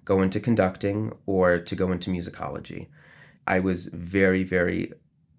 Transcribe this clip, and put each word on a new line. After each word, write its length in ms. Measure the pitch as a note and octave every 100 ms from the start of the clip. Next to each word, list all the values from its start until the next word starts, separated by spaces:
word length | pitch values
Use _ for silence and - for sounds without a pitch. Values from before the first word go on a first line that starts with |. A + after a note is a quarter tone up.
| -
go 160 | F#2+
into 180 | F#2+ G#2
conducting 720 | A2 A2+ F#2 F#2 G2+ G2+ G#2+ - -
or 340 | F#2+ F2+ F2
to 160 | E2+ F2
go 160 | F#2
into 180 | F2+ F#2
musicology. 760 | F2+ F2 - C#2 C#2 - - - _ - - - _ -
I 140 | F#2+
was 280 | F#2 F2+ -
very, 560 | E2+ F2 G2 F#2+ F#2
very 500 | F2+ F2+ F2 F2+ F2 - _ _ _